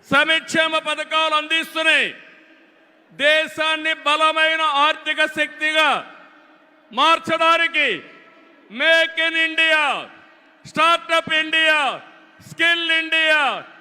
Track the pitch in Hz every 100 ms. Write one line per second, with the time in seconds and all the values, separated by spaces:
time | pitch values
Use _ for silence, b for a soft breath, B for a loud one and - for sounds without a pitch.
0 | - 269 302 320 - 320 320 320 302 302
1 | 302 311 320 302 302 320 320 320 320 294
2 | 214 - - - _ _ _ _ _ _
3 | _ 160 277 311 311 311 311 311 311 311
4 | 294 302 311 311 320 320 311 285 302 311
5 | 311 302 311 320 302 294 311 311 302 214
6 | - - - - _ _ _ _ _ 220
7 | 302 330 320 330 330 330 330 294 277 175
8 | - - - - - _ _ 220 302 330
9 | 320 320 320 330 320 320 320 311 294 208
10 | 123 - - - _ _ - - 320 339
11 | 339 330 320 320 311 320 320 311 269 175
12 | - - - _ - - 330 339 330 320
13 | 320 320 320 311 269 196 135 -